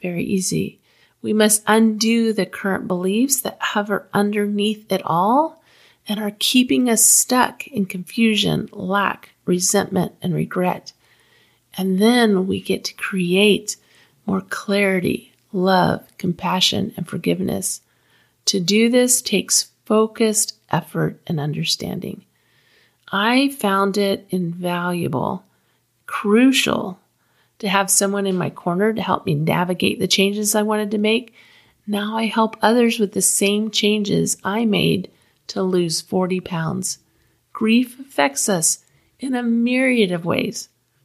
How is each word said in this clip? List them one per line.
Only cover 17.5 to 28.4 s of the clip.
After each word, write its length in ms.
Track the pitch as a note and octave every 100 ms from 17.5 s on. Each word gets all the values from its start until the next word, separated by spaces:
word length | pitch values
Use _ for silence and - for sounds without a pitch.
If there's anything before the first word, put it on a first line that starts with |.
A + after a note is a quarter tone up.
| - F#3 - _ _ _ _ _ _ -
To 160 | G3
do 260 | E3+ G#3 A#3
this 340 | B3 B3 -
takes 500 | - F#3+ - - - _
focused 720 | - G#3+ A3 - A3 G#3+ - - -
effort 480 | D#3+ - E3 D#3 - -
and 100 | E3
understanding. 880 | D3+ D#3 D#3+ - - - - - - _ _ _ _ _ _ _ -
I 380 | F#3+ G#3+ B3 C#4
found 480 | C#4 G3+ G3 G3+ G3+
it 280 | G3 G3 -
invaluable, 1120 | F#3 F3 E3+ F3 F3 F3 F3 E3+ - - F#3 _ _ _ _ _ _ -
crucial 920 | - G3+ G#3+ C4 C4 - - - F#3 _ _ _ _ _ _
to 80 | G3+
have 240 | F#3+ F#3+
someone 340 | - G3 G3+ G3
in 120 |
my 120 | F#3